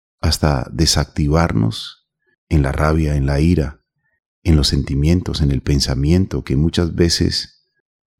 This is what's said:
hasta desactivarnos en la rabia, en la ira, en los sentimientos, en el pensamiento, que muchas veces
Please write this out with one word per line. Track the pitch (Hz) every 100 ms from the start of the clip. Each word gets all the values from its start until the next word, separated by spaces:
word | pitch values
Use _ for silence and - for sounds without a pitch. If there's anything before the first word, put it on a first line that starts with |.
| _ -
hasta | 82 - - - -
desactivarnos | - 151 - 71 - 73 78 85 - 110 - - - _ _ _ _ -
en | 78
la | 67
rabia, | - 78 80 76 73
en | 67
la | 71
ira, | 80 76 71 - _ _ _ _ _ _
en | - 78
los | 69
sentimientos, | 71 - 69 76 87 - -
en | 71
el | 67
pensamiento, | - 71 - 65 71 90 95 67
que | - 67
muchas | 82 85 85
veces | 82 85 - 85 - - _ _ _ _ _ _ _